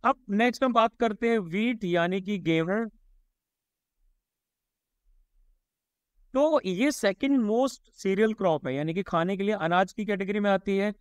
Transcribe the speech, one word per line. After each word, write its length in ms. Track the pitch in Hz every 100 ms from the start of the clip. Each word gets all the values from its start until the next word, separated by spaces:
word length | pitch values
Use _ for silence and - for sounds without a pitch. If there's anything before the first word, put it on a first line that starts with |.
अब 200 | 233 269 -
नेक्स्ट 320 | 202 240 233
हम 80 | 262
बात 240 | 233 226 _
करते 320 | 233 208 233
हैं 80 | 226
व्हीट 440 | 175 185 233 226 180
यानी 340 | 175 170 190
कि 160 | 185 208
गेहूं। 460 | 165 160 165 208 226 _ _ _ _ _ _ _ _ _ _ _ _ _ _ _ _ _ _ _ _ _ _ _ _ _ _ _ _ _ _ _ _ _ _
तो 260 | 254 302 294
ये 260 | 185 180 277
सेकंड 480 | - 202 190 277 277
मोस्ट 500 | 208 226 269 - _
सीरियल 400 | - 190 196 220
क्रॉप 320 | 214 185 151 131
है, 80 |
यानी 180 | 135 156
कि 80 | 170
खाने 320 | 185 170 170 190
के 60 |
लिए 120 | 196 208
अनाज 360 | 160 175 190
की 120 | -
कैटेगरी 360 | 208 202 190 208
में 100 | 202
आती 260 | 190 202 196
है 160 | 202 202